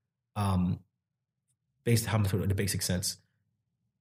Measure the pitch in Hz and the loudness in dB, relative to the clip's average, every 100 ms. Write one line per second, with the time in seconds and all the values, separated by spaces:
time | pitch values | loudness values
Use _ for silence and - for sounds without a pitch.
0 | _ _ _ - 98 92 90 - _ _ | _ _ _ -4 0 2 0 -2 _ _
1 | _ _ _ _ _ _ _ _ - 113 | _ _ _ _ _ _ _ _ 0 2
2 | - 107 98 101 92 98 101 95 - 92 | 2 0 0 0 0 0 0 -2 -2 -2
3 | - - _ _ _ _ _ _ _ _ | -4 -8 _ _ _ _ _ _ _ _